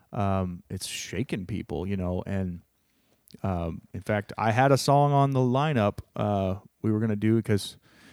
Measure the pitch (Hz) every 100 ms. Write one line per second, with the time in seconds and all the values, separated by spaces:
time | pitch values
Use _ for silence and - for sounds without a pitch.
0 | _ - 98 95 92 87 - 95 - -
1 | - 90 131 131 90 87 - 76 92 98
2 | 90 90 - 98 95 87 - _ _ _
3 | _ _ _ - 98 87 85 80 - 98
4 | 95 107 - - 110 110 139 135 - 143
5 | 143 143 139 135 127 127 156 131 104 -
6 | - - 104 101 95 95 - _ 110 107
7 | 113 104 110 113 110 101 - - _ _
8 | -